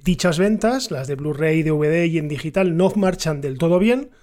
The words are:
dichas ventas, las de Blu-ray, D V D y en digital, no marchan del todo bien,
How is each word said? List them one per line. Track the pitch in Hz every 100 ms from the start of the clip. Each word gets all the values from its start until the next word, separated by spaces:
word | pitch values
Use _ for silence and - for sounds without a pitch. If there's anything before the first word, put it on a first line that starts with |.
dichas | - 180 180 160
ventas, | 202 214 220 262 262
las | 139 135
de | 139
Blu-ray, | 147 143 156 160
D | 156
V | 151 151
D | 165 170
y | 160
en | 151
digital, | 143 160 190 185 165
no | 185
marchan | 196 190 185 160 147
del | 139 131
todo | 165 180
bien, | 214 254 285 -